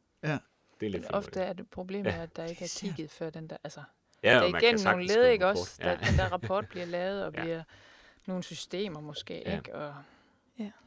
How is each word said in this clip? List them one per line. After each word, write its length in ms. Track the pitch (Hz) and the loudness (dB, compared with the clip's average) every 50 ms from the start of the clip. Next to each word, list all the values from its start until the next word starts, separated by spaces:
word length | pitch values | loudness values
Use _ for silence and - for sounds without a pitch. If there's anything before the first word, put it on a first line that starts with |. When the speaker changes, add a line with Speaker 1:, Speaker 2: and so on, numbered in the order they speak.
| _ _ _ _ | _ _ _ _
Speaker 1:
Ja. 160 | - 151 - - - _ _ _ _ _ _ - | -4 -4 -4 -4 -6 _ _ _ _ _ _ -6
Speaker 2:
Det 60 | 208 | -4
er 40 | 214 | -4
lidt 120 | 190 180 | -4 -4
Speaker 3:
Men 120 | - - - | -4 -2 -2
ofte 180 | 202 196 - | -2 -2 -2
Speaker 2:
finere. 160 | - 190 185 180 | -4 -4 -4 -4
Speaker 3:
er 40 | |
det 160 | 180 175 - - | -4 -8 -10 -12
problemet, 400 | - 185 185 185 190 202 196 208 | -10 -10 -8 -6 -6 -2 -2 -2
Speaker 2:
Ja. 120 | 170 170 | -2 -2
Speaker 3:
at 140 | 165 165 - | -4 -8 -10
der 80 | - 165 | -8 -8
ikke 160 | 170 170 - | -8 -8 -8
er 40 | 175 | -8
Speaker 1:
Især. 220 | 170 - - 185 185 | -8 -8 -6 -6 -6
Speaker 3:
kigget 220 | 160 151 156 151 | -6 -6 -8 -10
før 200 | - - 165 160 | -10 -8 -8 -8
den 200 | 156 165 160 160 | -8 -10 -10 -12
der, 60 | - - - | -12 -12 -12
altså, 180 | 165 - 151 147 - _ _ _ _ _ _ | -12 -12 -14 -18 -18 _ _ _ _ _ _
Speaker 2:
Ja, 80 | - 110 120 | 6 6 8
Speaker 3:
der 60 | - | 8
Speaker 2:
og 60 | - - | 6 6
Speaker 3:
er 40 | |
Speaker 2:
man 80 | - - | 4 6
kan 80 | 226 240 | 6 6
Speaker 3:
igennem 160 | 233 214 190 | 6 6 4
nogle 220 | 202 185 180 180 | 4 4 4 2
Speaker 2:
sagtens 0 | 185 | 4
Speaker 3:
led, 60 | 208 | 6
Speaker 2:
skrive 120 | 233 247 | 6 8
en 60 | 254 | 8
Speaker 3:
ikke 120 | 233 190 180 | 6 6 4
Speaker 2:
rapport. 140 | 190 202 180 | 4 4 2
Speaker 3:
også, 180 | - - - - | -2 -4 -6 -4
da 60 | - 87 | -2 -2
Speaker 2:
Ja. 60 | - - 190 - | 0 0 2 4
Speaker 3:
den 80 | - 190 | 4 4
der 140 | 190 185 | 4 2
rapport 360 | 180 180 - 202 190 202 208 - | 0 -2 -2 0 0 -2 -2 -4
bliver 180 | - 185 180 | -6 -8 -6
lavet 380 | 170 175 175 180 190 202 196 190 | -4 -4 -2 -2 -2 -2 -4 -4
og 80 | - | -4
Speaker 2:
<laughs> 40 | - | -4
Ja. 40 | - | -4
Speaker 3:
bliver 200 | 165 165 165 165 160 - - - - - - - - - _ _ _ | -4 -4 -4 -6 -8 -12 -18 -20 -20 -20 -20 -20 -20 -20 _ _ _
nogle 160 | 190 185 180 | -6 -4 -4
systemer 580 | 175 - 165 - - - - 185 214 196 156 151 | -4 -6 -8 -10 -8 -6 -4 -4 -4 -4 -6 -8
måske, 420 | 151 151 147 - - - - - - | -10 -10 -10 -10 -10 -10 -10 -6 -4
Speaker 2:
Ja. 100 | - 196 | -4 -4
Speaker 3:
ikke? 180 | - - - - | -4 -4 -8 -8
Og 200 | 147 151 143 143 139 - - - _ _ _ _ _ _ _ _ - | -8 -8 -8 -8 -12 -16 -20 -20 _ _ _ _ _ _ _ _ -10
Speaker 4:
Ja. 120 | 214 202 - - - | -10 -10 -10 -14 -14